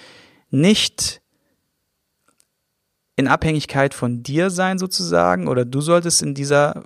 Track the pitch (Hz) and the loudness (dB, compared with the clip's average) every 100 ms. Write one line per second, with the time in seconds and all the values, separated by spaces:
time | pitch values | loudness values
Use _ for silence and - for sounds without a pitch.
0 | - - - _ _ 135 170 214 - - | -20 -20 -20 _ _ 2 4 4 0 -4
1 | - - _ _ _ _ _ _ _ _ | -8 -8 _ _ _ _ _ _ _ _
2 | _ _ _ _ _ _ _ _ _ _ | _ _ _ _ _ _ _ _ _ _
3 | _ - 135 156 160 156 - 139 139 - | _ -2 0 0 0 -2 -2 0 0 0
4 | 123 120 120 143 190 180 185 190 185 - | -4 -4 -4 -2 0 0 -2 -2 -4 -6
5 | 175 170 175 180 160 127 123 131 151 175 | 0 2 2 2 0 -2 -2 -2 2 2
6 | 170 165 156 139 139 143 147 - | 2 -2 -2 -4 0 2 2 -2